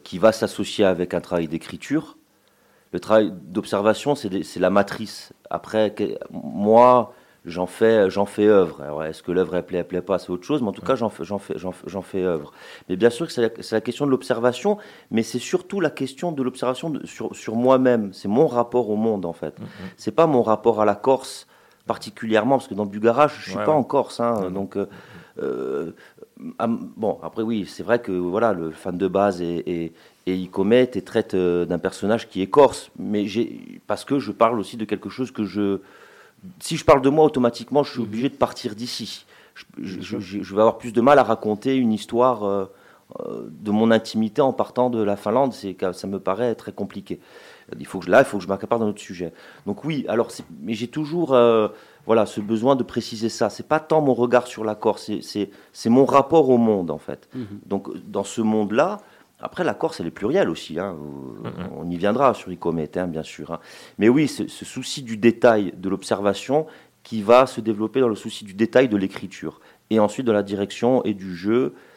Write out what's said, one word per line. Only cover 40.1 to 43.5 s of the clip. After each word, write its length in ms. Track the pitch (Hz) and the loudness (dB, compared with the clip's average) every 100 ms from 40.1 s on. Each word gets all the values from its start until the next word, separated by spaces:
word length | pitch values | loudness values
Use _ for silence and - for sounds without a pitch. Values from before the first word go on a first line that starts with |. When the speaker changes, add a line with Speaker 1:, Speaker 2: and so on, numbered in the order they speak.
| 107 | -8
Speaker 1:
je, 220 | 92 101 | -8 -10
je 140 | 95 98 | -4 4
vais 60 | |
avoir 180 | 110 113 | 4 2
plus 120 | 120 | -2
de 100 | 113 | 4
mal 180 | 120 147 | 6 6
à 40 | |
raconter 520 | 107 110 107 104 131 135 | 6 0 -2 -2 -2 0
une 160 | 120 | 0
histoire, 520 | 107 - 117 127 113 104 | 0 -2 2 4 2 -2
euh, 200 | 98 95 - - _ _ - | -2 -4 -12 -20 _ _ -14
euh, 260 | - 58 57 | -12 -12 -12